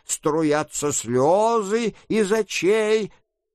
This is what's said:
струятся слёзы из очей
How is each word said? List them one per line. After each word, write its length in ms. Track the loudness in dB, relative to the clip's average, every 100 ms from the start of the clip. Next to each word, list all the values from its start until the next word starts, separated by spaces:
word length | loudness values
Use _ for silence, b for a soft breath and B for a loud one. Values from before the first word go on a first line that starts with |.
| -10
струятся 840 | -4 -2 0 2 0 -2 -4 -4
слёзы 1000 | -4 -2 2 4 4 2 0 0 -2 -2 b b
из 240 | -2 0
очей 840 | 0 -2 -2 0 2 2 0 -2 b _ _ _